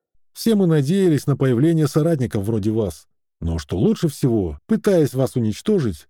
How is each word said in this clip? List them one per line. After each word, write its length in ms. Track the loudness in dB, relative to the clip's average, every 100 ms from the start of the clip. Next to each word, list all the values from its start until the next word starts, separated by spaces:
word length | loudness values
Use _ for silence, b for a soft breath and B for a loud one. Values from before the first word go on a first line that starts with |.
| _ _ _ -6
"Все 180 | 0
мы 140 | 2 2
надеялись 580 | 2 2 2 2 2 0
на 100 | 0
появление 520 | 0 2 2 2 0
соратников 560 | 0 0 0 -2 -2
вроде 260 | -2 -2 0
вас. 380 | 0 -2 -6 _ _ _ _
Но 160 | -6 -6
что 180 | -4 0
лучше 280 | 0 0 -2
всего, 520 | -2 0 0 -2 -6 -4
пытаясь 480 | -2 2 2 2 0
вас 200 | -2 0
уничтожить, 720 | -2 -2 0 0 0 -6